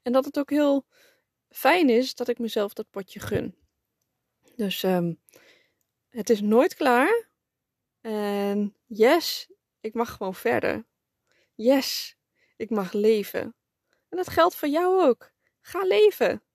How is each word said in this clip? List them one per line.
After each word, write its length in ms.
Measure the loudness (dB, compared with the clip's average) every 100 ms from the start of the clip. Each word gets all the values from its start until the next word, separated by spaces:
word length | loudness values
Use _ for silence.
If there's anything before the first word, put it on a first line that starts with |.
En 100 | 2
dat 140 | 0 0
het 140 | -6
ook 100 | -2
heel 360 | 0 2 0 -4 _ _ _ _ _ _
fijn 400 | 0 2 4 4
is 260 | 4 0 -6
dat 120 | -6
ik 120 | -4
mezelf 340 | -4 -4 -4
dat 160 | -6 -12
potje 300 | -14 -14 -14
gun. 360 | -6 -6 -6 -14 _ _ _ _ _ _ _ _ _ -6
Dus, 280 | -6 -2
ehm, 300 | 0 0 -2 -6 _ _ _ _ _ _ _ _ _
het 200 | -10 -2
is 120 | 0
nooit 340 | 2 2 2 0
klaar. 520 | 0 2 2 0 -4 _ _ _ _ _ _ _
En 760 | -8 -6 -4 -2 -2 -2 -4 _ _
yes, 640 | 2 4 4 0 -10 -14 _ _ _
ik 140 | -10
mag 180 | -6 -6
gewoon 240 | -6 -10 -6
verder. 500 | -2 0 -2 -4 -10 _ _ _ _ _ _ -2
Yes, 600 | 2 2 0 -8 -10 _ _ _ _ _
ik 120 | -4
mag 220 | -4 -2
leven. 640 | 0 2 2 -2 -8 -10 _ _ _ _ _ _
En 80 | -8
dat 120 | -4
geldt 260 | 2 2 2
voor 120 | -2
jou 400 | 0 2 4 2
ook. 240 | 2 -6 _ _ _
Ga 220 | -12 -6
leven. 600 | 0 4 4 4 -2 -2 _